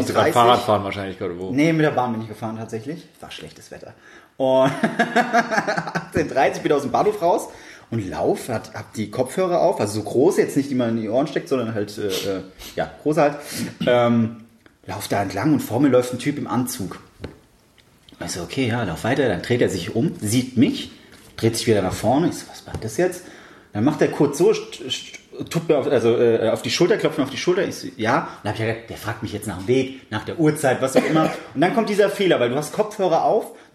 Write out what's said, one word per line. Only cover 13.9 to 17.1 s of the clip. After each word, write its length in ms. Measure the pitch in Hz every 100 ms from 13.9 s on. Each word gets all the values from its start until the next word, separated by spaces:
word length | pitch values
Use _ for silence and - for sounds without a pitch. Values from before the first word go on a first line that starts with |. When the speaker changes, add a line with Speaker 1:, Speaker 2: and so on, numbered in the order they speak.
| 123 120 117 113 - - _ - _ -
Speaker 1:
lauf 220 | 104 -
da 140 | 101
entlang 320 | 98 95 143
und 60 | 139
vor 180 | - 110
mir 100 | 143
läuft 240 | 123 120
ein 60 | 117
Typ 180 | 147 139
im 100 | 120
Anzug. 520 | 117 127 - 90 - -